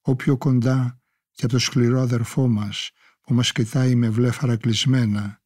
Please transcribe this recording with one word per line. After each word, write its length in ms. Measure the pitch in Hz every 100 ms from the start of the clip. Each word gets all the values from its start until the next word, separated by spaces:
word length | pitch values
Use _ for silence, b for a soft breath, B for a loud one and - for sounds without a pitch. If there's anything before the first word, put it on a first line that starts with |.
όποιο 360 | - 127 - 131
κοντά 640 | 143 127 123 131 123 - _ _ _
και 140 | - 123
από 80 |
το 60 | 123
σκληρό 400 | - 127 120 131
αδερφό 480 | 127 120 117 - 127
μας, 440 | 107 104 - - b b b
που 120 | -
μας 180 | 120 120
κοιτάει 440 | - 110 131 131 120
με 140 | 117
βλέφαρα 480 | 110 120 117 127 117
κλεισμένα 880 | 117 107 131 131 113 104 101 101